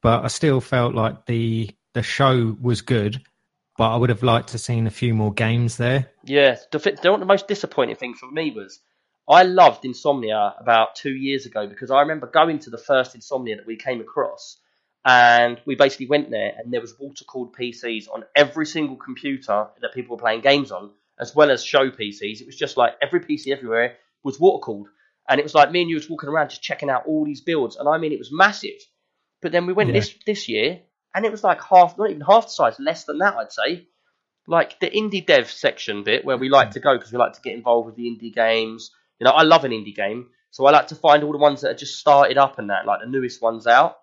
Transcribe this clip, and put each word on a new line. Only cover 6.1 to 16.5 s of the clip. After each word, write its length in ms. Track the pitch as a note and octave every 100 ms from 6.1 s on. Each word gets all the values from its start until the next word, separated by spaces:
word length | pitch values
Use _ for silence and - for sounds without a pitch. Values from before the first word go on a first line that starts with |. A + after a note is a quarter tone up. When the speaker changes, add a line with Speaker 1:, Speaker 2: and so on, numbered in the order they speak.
| _
Speaker 2:
Yeah, 320 | - C#3+ C#3 A#2+ _
the, 80 | D3+
fi-, 140 | G3
the, 240 | - F3 G#3
the 60 | F#3
most 220 | G3 -
disappointing 480 | G3+ - - A#2+ A2
thing 180 | B2+
for 160 | A#2+ B2+
me 220 | D3+ D#3+
was 280 | A2 F#2+ - _ _ _ _ -
I 140 | D#3
loved 420 | F#3 F#3 D#3+ -
Insomnia 680 | C3 B2 D3+ C#3 A2+ G#2+ G#2 -
about 360 | A#2 A#2 A2 -
two 180 | C#3+
years 300 | C3+ C3+ C3+ C3
ago, 200 | A2 G#2
because 240 | G2+ A#2+
I 100 | C3+
remember 260 | D3 D#3 A#2+
going 340 | D#3+ E3 D3
to 100 | -
the 80 | A#2
first 360 | - C3+ B2+
Insomnia 420 | A#2 - C#3 A#2+ G#2+
that 100 | A2
we 100 | A2
came 240 | C3+ B2
across, 560 | A2 - A#2+ - - - _ _ _ _
and 560 | C3 B2+ A#2+ A#2+ A#2+ A#2 -
we 80 |
basically 320 | B2+ C#3 - B2+
went 240 | D3 -
there, 220 | A2 G2+